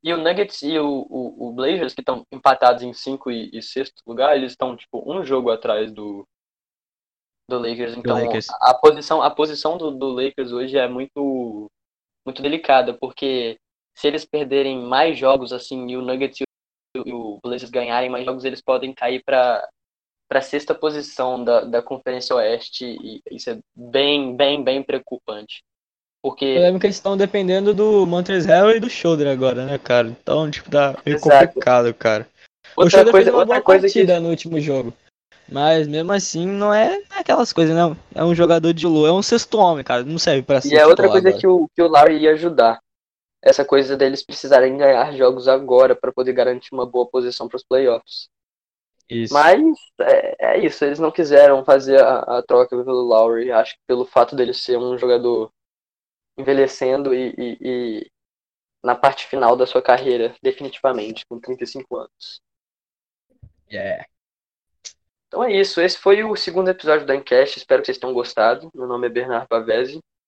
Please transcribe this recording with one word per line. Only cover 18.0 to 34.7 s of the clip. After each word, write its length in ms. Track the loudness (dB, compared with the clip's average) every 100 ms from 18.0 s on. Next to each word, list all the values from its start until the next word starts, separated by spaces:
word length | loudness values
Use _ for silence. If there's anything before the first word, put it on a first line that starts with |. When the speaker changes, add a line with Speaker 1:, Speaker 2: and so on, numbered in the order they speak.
| -4
Speaker 1:
mais 140 | -6
jogos, 200 | -8 -8
eles 160 | -10 -10
podem 320 | -4 -4 -4
cair 280 | -8 -6 -6
pra, 420 | -2 0 0 -2 -8 _ _ _ _ _ _
pra 120 | -4
sexta 340 | -2 -8 -6
posição 680 | -4 -4 -6 -12 -8 -6 -4
da, 160 | 0 0
da 200 | 0 -6
Conferência 520 | -6 -10 -8 -10 -4 -2
Oeste, 480 | -2 -4 -8 -14
e 360 | -14 -14 -16 -18 -18
isso 200 | -16 -14
é 80 | -14 _ -20
bem, 580 | -6 -2 0 -2 -4 -2
bem, 260 | -2 -2
bem 200 | -4 -4
preocupante. 800 | -6 -8 -8 -16 -12 -14 -16 -20 _ _ _ _ _ _
Porque 240 | -10 -6
Speaker 2:
Eu 180 | -2 2
lembro 180 | 2 2
que 60 | -2
eles 100 | -2
estão 200 | -6 -2
dependendo 560 | -2 -2 -2 0 0
do 320 | 0 2 2
Montrezl 440 | 2 -2 -2 -2 2
Harrell 280 | 4 6 4
e 40 |
do 100 | -2
Schroeder 380 | -4 -2 0 0
agora, 360 | 0 -2 -2
né, 140 | -6 -8
cara? 300 | 0 0 0
Então, 420 | -6 -4 -2 -2
tipo, 180 | -8 -2
tá 280 | 0 0 -2 -4
meio 100 | 0
Speaker 1:
Exato. 300 | 6 8 6
Speaker 2:
complicado, 480 | 2 2 2 2
cara. 340 | -2 -2 -2 -6 _ _ _ _ 2
O 40 |
Speaker 1:
Outra 80 | 6
Speaker 2:
Schroeder 220 | 8 8
Speaker 1:
coisa, 120 | 8 6
Speaker 2:
fez 80 |
uma 40 | 4
Speaker 1:
outra 140 | 2
Speaker 2:
boa 80 | 2
Speaker 1:
coisa 240 | 6 6 4
que 60 |
Speaker 2:
partida 240 | 2 2 2
no 120 | 0
último 300 | -4 -4 -6
jogo. 320 | -4